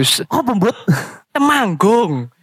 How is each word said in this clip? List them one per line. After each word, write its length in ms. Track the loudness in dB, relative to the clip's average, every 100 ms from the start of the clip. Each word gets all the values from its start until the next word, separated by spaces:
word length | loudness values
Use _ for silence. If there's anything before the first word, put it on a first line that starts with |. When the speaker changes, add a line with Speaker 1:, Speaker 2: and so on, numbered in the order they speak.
| 2 0
Speaker 1:
Apa, 280 | -2 -4 -2
Mbut? 240 | 0 0 0 -2 -2 -4 -16 _
Speaker 2:
Temanggung. 1000 | -2 0 2 0 0 2 2 2 -4 -8 _